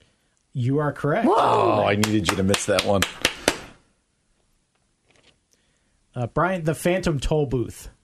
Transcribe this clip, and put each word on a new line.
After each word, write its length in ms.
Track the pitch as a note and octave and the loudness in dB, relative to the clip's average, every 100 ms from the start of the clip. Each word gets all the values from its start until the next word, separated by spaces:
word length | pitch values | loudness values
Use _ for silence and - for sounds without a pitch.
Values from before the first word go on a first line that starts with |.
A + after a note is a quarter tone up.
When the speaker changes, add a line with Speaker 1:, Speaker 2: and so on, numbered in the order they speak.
| _ _ _ _ _ | _ _ _ _ _
Speaker 1:
You 260 | C3 A#2+ C#3+ | -4 -2 0
are 140 | D3 | -2
correct. 340 | - C#3+ F#3+ C#4 | -2 -2 2 2
Speaker 2:
Whoa. 60 | G4+ | 4
Speaker 3:
Oh, 480 | - - G#2+ G#2+ G2+ | 2 2 2 2 2
I 80 | |
needed 340 | G#2 G#2+ G#2+ E2 | 2 2 0 0
you 80 | G2 | 0
to 60 | |
miss 240 | F#2+ G2 - | 0 0 2
that 180 | F#2 | 0
one. 180 | G#2 G2 - - - - - - - - _ _ _ _ _ _ _ _ _ _ _ _ _ _ _ _ _ _ _ _ _ _ _ | 2 0 0 -4 -6 -2 -4 -4 -12 -20 _ _ _ _ _ _ _ _ _ _ _ _ _ _ _ _ _ _ _ _ _ _ _
Speaker 1:
Uh, 120 | B2 A#2+ | -8 -4
Brian, 360 | D3+ F3 F#3 | 0 0 0
The 100 | D#3+ | -2
Phantom 440 | D3+ F3 F#3 F3+ C#3+ | 0 0 0 0 -2
Toll 280 | - D#3 C3+ | 0 0 0
Booth. 420 | B2+ G2+ - - - | -2 -4 -10 -20 -20